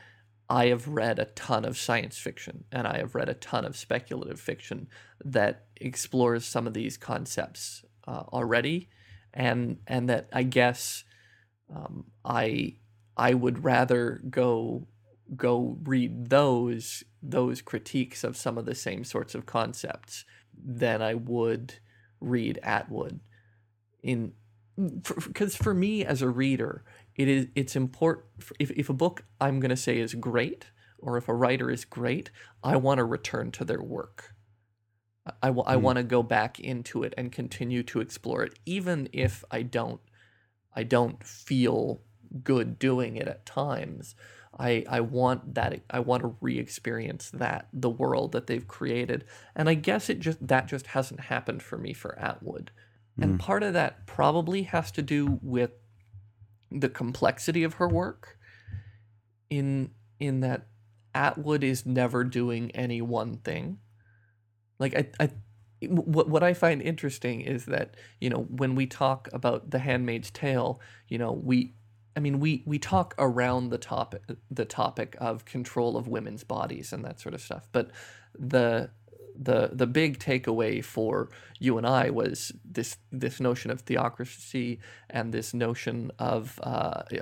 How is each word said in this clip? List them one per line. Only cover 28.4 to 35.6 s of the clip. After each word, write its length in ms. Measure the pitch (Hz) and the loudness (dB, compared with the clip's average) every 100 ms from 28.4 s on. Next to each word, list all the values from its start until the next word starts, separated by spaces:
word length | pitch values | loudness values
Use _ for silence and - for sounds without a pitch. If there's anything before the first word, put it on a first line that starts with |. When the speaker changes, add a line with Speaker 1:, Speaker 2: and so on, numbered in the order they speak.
| - - | -18 -2
Speaker 1:
if, 120 | 143 | -2
if 180 | - 135 | 0 -2
a 40 | |
book 300 | 135 175 - - _ | 2 2 0 -10 _
I'm 200 | 139 135 | 2 2
gonna 160 | 127 127 | 2 2
say 200 | - 120 | 2 0
is 140 | 113 | 0
great, 580 | 120 120 117 127 - - _ _ - | -2 0 2 0 -4 -14 _ _ -12
or 180 | 131 120 | -4 -2
if 120 | - | 0
a 40 | |
writer 380 | 120 127 131 123 | 4 4 4 0
is 140 | 123 - | -2 -6
great, 460 | 120 120 151 - - - _ | -4 -2 -2 -6 -16 -20 _
I 120 | 135 139 | 2 4
wanna 300 | 135 135 117 | 4 4 2
return 460 | 120 - 120 113 | -2 -4 -4 -4
to 120 | - | -6
their 180 | - 98 | -4 -4
work. 520 | 98 - - - - - _ _ _ _ _ _ _ _ - - | -4 -8 -10 -14 -20 -20 _ _ _ _ _ _ _ _ -16 -2
I 100 | 135 | 2
wa-, 120 | 123 | 2